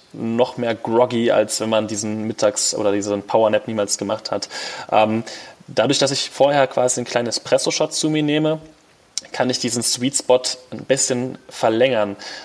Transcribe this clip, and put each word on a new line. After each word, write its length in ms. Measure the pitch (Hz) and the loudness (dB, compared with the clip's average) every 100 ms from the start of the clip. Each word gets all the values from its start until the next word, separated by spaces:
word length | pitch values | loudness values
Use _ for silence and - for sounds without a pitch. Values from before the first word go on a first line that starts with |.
| _ | _
noch 460 | - 113 117 123 - | -8 -4 0 0 0
mehr 180 | 117 110 | -4 -4
groggy, 560 | 120 113 123 120 117 | 0 2 2 2 2
als 300 | 101 110 - | 2 2 -2
wenn 80 | 110 | 0
man 180 | 110 107 | 0 0
diesen 380 | 104 107 110 110 | -4 -4 -4 -6
Mittags- 500 | 110 107 - - - | 0 0 0 -2 0
oder 160 | 104 | 0
diesen 320 | 101 101 101 | 0 0 -4
Powernap 420 | - 110 110 107 - | 0 2 4 2 0
niemals 280 | 110 101 - | -4 -2 -2
gemacht 320 | 101 107 - | -4 -6 -6
hat. 200 | 104 - - - - - | -8 -6 -10 -12 -12 0
Ähm, 320 | 110 110 110 113 - - - - | 4 4 2 -4 -14 -18 -20 -4
dadurch, 300 | - 120 135 | 0 2 2
dass 140 | 135 | 0
ich 180 | 135 - | 0 -4
vorher 380 | - 139 143 131 | 2 4 4 2
quasi 320 | 135 123 127 | 2 0 0
einen 60 | 120 | -2
kleinen 220 | 120 120 | -2 -2
Espresso-Shot 680 | - - 131 165 - 156 | -4 0 0 2 0 -2
zu 160 | - 156 | 0 0
mir 120 | 156 | 2
nehme, 360 | 151 151 156 156 - _ _ _ _ - - | 2 2 2 -2 -6 _ _ _ _ -12 -8
kann 180 | - 127 | -2 -2
ich 100 | 127 | 0
diesen 220 | 123 117 | -2 -2
Sweet 360 | - - - - | -2 -2 -2 -2
Spot 240 | - 127 - - - | 2 2 2 -8 -12
ein 120 | 113 | -16
bisschen 540 | - 139 - 123 127 - - | -2 0 2 -2 -4 -8 -16
verlängern. 680 | - 117 113 135 113 101 101 - - | -2 0 4 4 4 0 -4 -12 -14